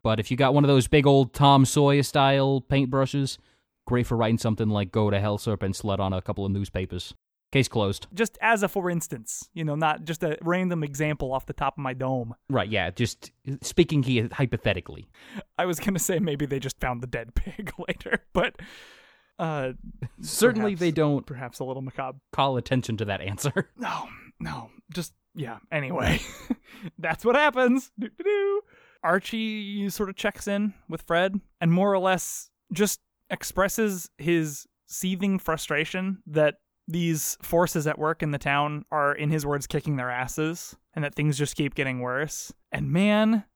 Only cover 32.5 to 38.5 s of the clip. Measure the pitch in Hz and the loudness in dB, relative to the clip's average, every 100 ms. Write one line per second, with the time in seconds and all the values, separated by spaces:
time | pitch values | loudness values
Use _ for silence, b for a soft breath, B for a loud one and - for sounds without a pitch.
32.5 | _ - 165 208 - _ _ - - - | _ -8 0 0 0 _ _ -10 -10 -6
33.5 | - 196 - 220 185 - - 147 170 156 | 0 0 2 0 -2 -8 -6 0 2 0
34.5 | 143 - _ - - 185 185 196 190 - | -4 -16 _ -14 -6 -4 -2 0 0 0
35.5 | 160 - 151 160 190 190 190 - 151 151 | -4 -2 -2 -2 -4 -4 -6 -4 2 2
36.5 | - _ _ - 165 170 156 - - - | 0 _ _ -8 -2 0 0 -2 -8 -2
37.5 | 170 175 170 151 147 156 165 151 143 151 | 2 2 0 -2 0 -2 -2 -4 -4 -2